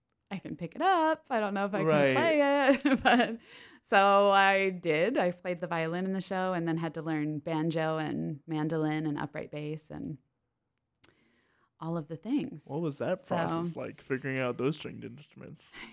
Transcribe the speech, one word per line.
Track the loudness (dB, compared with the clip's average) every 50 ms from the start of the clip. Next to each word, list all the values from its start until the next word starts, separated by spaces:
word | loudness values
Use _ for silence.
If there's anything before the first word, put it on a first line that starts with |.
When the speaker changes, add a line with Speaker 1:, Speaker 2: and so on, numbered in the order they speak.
| _ _ _ _ _ -12
Speaker 1:
"I | -12
can | -10 -10 -10 -10
pick | -10 -10 -10 -6
it | -2 2
up. | 2 2 4 2 2 0 -2 _ -4
I | -4 -2
don't | -2 -2 -2
know | -2 -2
if | -2 -2
I | 0 2
Speaker 2:
Right. | 2 4 4 4 4 4
Speaker 1:
can | 4 2
play | 2 4 4 4 4 4 4 4 4 4 4 4 2 2
it." | 2
<laughs> | 4
But | 4 4 4 4 2 -2 -8 -12 -18 -20 -20 -20 -20 -20 -18 -6
so | 2 4 6 6 8 8 8 8 8
I | 6 6 6 6 6 4 2 0
did. | -2 -2 0 0 2 4 4 2 2
I | 2 0 0 0
played | -4 -6 -6 -6 -4 -4
the |
violin | -4 -2 -2 -2 -2 -2 -2 -2
in | -2 -2
the | -4
show | -4 -4 -4 -2 -2 -2 -2
and | -2 0 0
then | -2
had | -2 -2 -4 -6
to | -6 -6
learn | -4 -2 -2 -2 -2 -4 -4
banjo | -4 -4 -2 0 0 0 0 0 0 0 0
and | -2 -2 -4 -4 -4 -4 -4 -6 -8 _
mandolin | -6 -4 -2 -2 -2 0 0 0 0 0 0 -2
and | -2 -4 -4
upright | -6 -6 -6 -10 -12 -10
bass | -10 -10 -8 -8 -8 -10 -12 -14
and | -12 -10 -10 -10 -10 -12 _ _ _ _ _ _ _ _ _ _ _ _ _ _ _ _ -20 -20 _ _ _ _ _ _ _ _ _ _ _ _ _ -10
all | -6 -4 -4
of | -4 -4 -6
the | -10
things. | -10 -4 -2 0 0 0 -2 -6 -10 -12
Speaker 2:
What | -8 -6 -2 -2
was | -2 -2
that | -2 -2 -2 -2 -2
Speaker 1:
So | -4 -4 -2
Speaker 2:
process | -2 0 0 -2 -2 -2 -4 -6
like, | -6 -10 -10 -12 -12 -6
figuring | -4 -4 -4 -2 -4 -2 0
out | 0 -2 0 0
those | 0 -2 -2
stringed | -2 -8 -12 -12 -12 -12
instruments? | -14 -14 -16 -20 -20 -20 -18 -16 -16 -16 -16 -18 -18 -18 -18 -16 -10